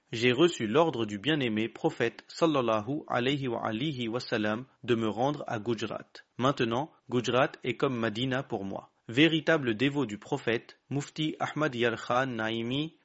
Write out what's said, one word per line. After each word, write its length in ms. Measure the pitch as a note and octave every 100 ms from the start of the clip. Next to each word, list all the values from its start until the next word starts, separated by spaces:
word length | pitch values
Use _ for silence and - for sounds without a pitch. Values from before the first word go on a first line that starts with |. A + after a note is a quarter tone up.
| -
J'ai 200 | A2+ B2
reçu 340 | B2 E3+ - A#2
l'ordre 400 | B2 E3 B2+ A2
du 140 | G#2
bien-aimé 500 | A2 D3+ B2 G#2+ A2+
prophète 540 | - D#3+ - A#2 - -
sallallahu 760 | - E3 C#3+ A#2 A2 G#2+ D3 -
alayhi 400 | B2 B2 C#3+ C3+
wa 160 | A2+
alihi 440 | A2 A2 D3+ C3 A#2
wa 120 | A#2
sallam 460 | - A#2 G#2 G#2+ C3 _
de 120 | A#2 A#2
me 140 | A2
rendre 340 | G2+ C3 D3 -
à 140 | A#2
Gujarat. 480 | G#2 A2+ G#2+ - - - - -
Maintenant, 520 | B2+ C#3+ A#2 A#2 D#3 _ -
Gujarat 400 | A#2+ B2 A#2+ D3+ -
est 140 | C3+ A#2+
comme 220 | C#3+ B2
Madina 420 | A2+ G#2+ C3 B2+
pour 240 | C#3 A2+ G2
moi. » 240 | F#2 - _ -
Véritable 680 | A#2 D#3+ D#3+ D3 D#3+ B2+ G#2+
dévot 300 | C3+ C#3+ B2
du 120 | G#2
prophète, 640 | - C#3 - A2+ - - -
Mufti 460 | C#3 C#3+ - D#3 -
Ahmad 340 | - D3 D3+ A#2+
Yar 260 | A#2 A2+
Khan 360 | - A#2+ C3 A#2
Naimi 580 | A2 A2+ A#2 C3+ D#3 -